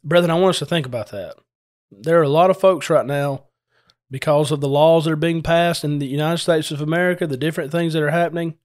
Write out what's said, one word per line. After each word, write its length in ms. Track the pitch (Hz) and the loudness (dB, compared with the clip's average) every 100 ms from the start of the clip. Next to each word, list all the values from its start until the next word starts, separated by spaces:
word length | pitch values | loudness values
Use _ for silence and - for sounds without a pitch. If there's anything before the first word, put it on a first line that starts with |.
Brethren, 260 | 147 175 175 | 2 0 2
I 40 | |
want 160 | 165 185 | 2 2
us 80 | - | 0
to 60 | 139 | -4
think 200 | 170 127 | -4 -4
about 220 | 107 - | -8 -10
that. 260 | 101 85 - _ _ _ _ _ | -12 -14 -16 _ _ _ _ _
There 300 | 98 156 165 | -10 0 2
are 20 | |
a 60 | 143 | 4
lot 220 | 151 185 | 4 4
of 100 | 185 | 4
folks 280 | 190 175 - | 2 2 2
right 160 | 151 | 0
now, 420 | 117 143 143 135 _ _ _ _ _ _ _ | 2 -2 -2 -6 _ _ _ _ _ _ _
because 400 | 131 - 147 147 | -6 2 2 2
of 80 | 151 | -2
the 80 | 139 | 0
laws 380 | 143 156 165 160 | 4 6 4 2
that 60 | |
are 40 | 151 | -2
being 260 | 170 165 | -2 -2
passed 400 | 156 170 170 165 | 0 2 2 -2
in 160 | 147 147 | -4 -4
the 80 | 139 | -4
United 320 | 143 151 170 | -4 -2 -2
States 320 | - 160 156 | 0 0 -2
of 100 | 143 | -6
America, 460 | 151 165 180 175 165 | -4 0 0 -2 -4
the 100 | 127 | -4
different 360 | 151 160 147 | -4 -4 -6
things 220 | 170 170 | -4 -2
that 80 | 160 | -2
are 80 | 147 | -2
happening 460 | 170 170 170 165 156 | 0 -2 -4 -8 -10